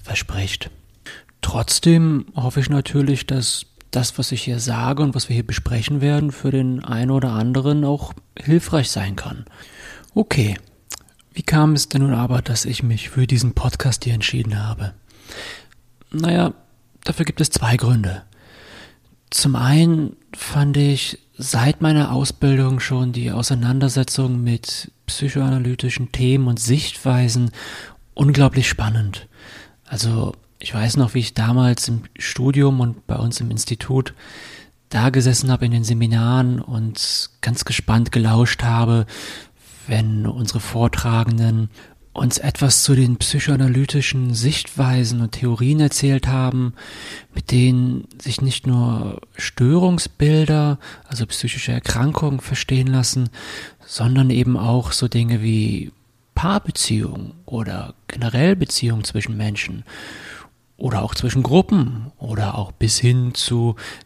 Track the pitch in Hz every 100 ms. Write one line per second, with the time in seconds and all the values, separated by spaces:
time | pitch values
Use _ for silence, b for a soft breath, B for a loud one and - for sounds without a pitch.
0 | - 104 - 98 98 - - - _ _
1 | B B B _ - 117 113 - 170 165
2 | 160 147 - - 123 143 131 143 - 143
3 | 139 135 - 135 117 - - _ - 127
4 | 123 - 127 123 - 120 120 113 120 139
5 | 147 127 - 117 113 - - 117 - 143
6 | 143 147 147 135 135 131 127 127 - 117
7 | 127 135 127 110 117 131 139 147 143 143
8 | - - - - 143 165 - 156 120 104
9 | 98 98 - - - B B B B B
10 | B 214 208 139 104 98 - _ - -
11 | - _ _ - - 156 156 147 - 139
12 | 139 120 120 123 - 117 - 120 120 113
13 | - 131 123 123 120 - 127 - 135 -
14 | 120 113 - 123 107 104 107 110 101 -
15 | B B B B B B B _ _ _
16 | - 156 165 175 175 - _ _ _ _
17 | - 165 160 - 151 - 117 123 117 120
18 | 98 92 - B B B B B B B
19 | _ _ - - 143 127 123 151 165 160
20 | 147 - _ - - 143 143 143 143 135
21 | - - _ - 131 113 131 - 156 151
22 | 143 127 135 - 139 135 131 131 - 127
23 | 127 123 120 123 120 127 120 135 139 131
24 | 127 - 131 123 120 117 - - - _
25 | - - 143 143 135 131 123 123 127 -
26 | 123 - 127 135 127 113 117 147 - -
27 | 135 123 123 120 120 B B B B B
28 | - - 147 139 135 131 123 - 110 110
29 | 104 - - B B B B B - 113
30 | 113 113 101 - _ - - 113 113 143
31 | 120 127 113 - 113 123 123 120 - 117
32 | - - - - 127 139 139 131 120 117
33 | - 117 117 - 117 110 - 117 - 131
34 | 127 B B B B B B _ - 135
35 | 131 131 123 120 131 123 120 117 110 113
36 | 117 113 117 127 123 123 - 117 110 -
37 | - - - _ - 120 - - - 110
38 | 117 120 110 113 120 - 120 117 117 117
39 | 107 B B B B _ - - - 110
40 | 110 107 110 127 107 110 - 117 117 -
41 | 120 113 113 113 113 113 107 B B B
42 | _ - 123 - 143 - 139 - - 131
43 | 123 120 - 143 151 135 131 123 139 147
44 | - 131 123 113 123 151 - - 131 127
45 | 117 120 113 - 123 117 123 151 147 -
46 | 139 135 127 131 127 127 123 B B B
47 | B B B - - 123 127 127 123 127
48 | - - 131 - 135 - 131 123 120 113
49 | 110 101 - - - - 123 170 180 175
50 | - - 147 156 151 151 147 143 B B
51 | - 117 110 - 117 - - 123 - -
52 | 139 - 151 135 - 131 - 131 131 131
53 | 123 131 120 B B B B B - -
54 | 117 131 131 120 123 123 117 123 117 -
55 | 120 120 117 117 110 110 110 104 - -
56 | _ _ _ - 170 202 165 - - 107
57 | 104 98 98 - - 117 101 95 - -
58 | - - 120 123 170 196 160 - 120 113
59 | 101 110 104 107 107 104 - 101 B B
60 | B B B B B _ _ - 127 107
61 | 107 - 127 135 120 165 - 202 120 117
62 | 123 - 117 107 104 104 101 - 110 -
63 | 123 123 123 - - 120 117 110 B B